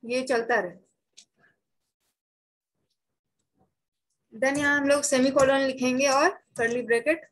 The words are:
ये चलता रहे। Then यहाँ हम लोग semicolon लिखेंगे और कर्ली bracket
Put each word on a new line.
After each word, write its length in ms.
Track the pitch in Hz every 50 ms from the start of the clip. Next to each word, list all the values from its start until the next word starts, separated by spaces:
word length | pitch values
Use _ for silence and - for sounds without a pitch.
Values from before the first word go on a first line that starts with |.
| -
ये 180 | 226 240 254 254
चलता 360 | - 262 233 226 233 247 220
रहे। 140 | 185 175 175 - _ _ _ _ _ _ _ - - _ _ _ _ _ _ _ _ _ _ _ _ _ _ _ _ _ _ _ _ _ _ _ _ _ _ _ _ _ _ _ _ _ _ _ _ _ _ _ _ _ _ _ _ _ _ _ _ _ _ _ _ _ _ _ _ _ _ _ _ _ -
Then 240 | 220 240 269 277 285
यहाँ 220 | 294 285 285 285
हम 60 | 277 277
लोग 140 | 285 285
semicolon 580 | 285 - - 254 254 277 262 285 269 262 269 269
लिखेंगे 480 | 269 269 262 262 247 254 254 254 277 285
और 220 | 262 269 294 359
कर्ली 520 | 403 - _ _ _ - 233 226 240 247
bracket 440 | 240 214 233 233 233 285 320 320 - -